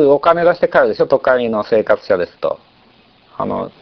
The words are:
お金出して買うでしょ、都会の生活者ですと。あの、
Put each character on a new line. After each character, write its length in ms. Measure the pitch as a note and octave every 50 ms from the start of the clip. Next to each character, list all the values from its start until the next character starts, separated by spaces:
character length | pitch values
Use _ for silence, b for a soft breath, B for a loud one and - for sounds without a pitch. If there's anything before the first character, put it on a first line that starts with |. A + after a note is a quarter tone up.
| D3+
お 140 | C#3 C#3+ C#3+
金 260 | - E3+ E3+ E3+ E3+
出 100 | F3 E3+
し 60 | -
て 60 | - E3+
買 160 | - E3+ C#3
う 20 |
で 80 | A2+ G2+
し 80 | - E3
ょ、 40 |
都 120 | D#3 C#3 C3
会 300 | - C3+ C3 B2 A#2+ A2+
の 140 | A2 G#2+ G#2
生 200 | - A#2 A2 G2+
活 220 | - G#2+ - -
者 120 | - G2+
で 80 | F2+ E2+
す 120 | - _
と。 200 | _ - C#2+ - - _ _ _ _ _ _ _ _ _ _ _ _ _ _ _ -
あ 60 | G2
の、 240 | G2+ G2 F#2+ F#2+ F#2+ - _